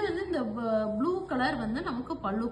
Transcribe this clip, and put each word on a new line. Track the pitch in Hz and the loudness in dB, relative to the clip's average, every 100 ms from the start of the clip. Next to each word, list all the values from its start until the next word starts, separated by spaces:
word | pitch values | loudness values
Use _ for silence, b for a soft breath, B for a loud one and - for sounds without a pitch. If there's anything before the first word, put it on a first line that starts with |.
| 392 | 2
வந்து | 339 381 | 0 0
இந்த | 311 226 220 | 0 0 -2
ப-, | 226 220 214 214 | 2 2 2 0
ப்ளூ | 311 370 - | 2 0 0
கலர் | 262 247 233 | 0 2 2
வந்து | 220 247 349 | 0 0 -2
நமக்கு | 240 254 330 202 | -2 -4 -2 0
பல்லு | 214 233 | 0 -2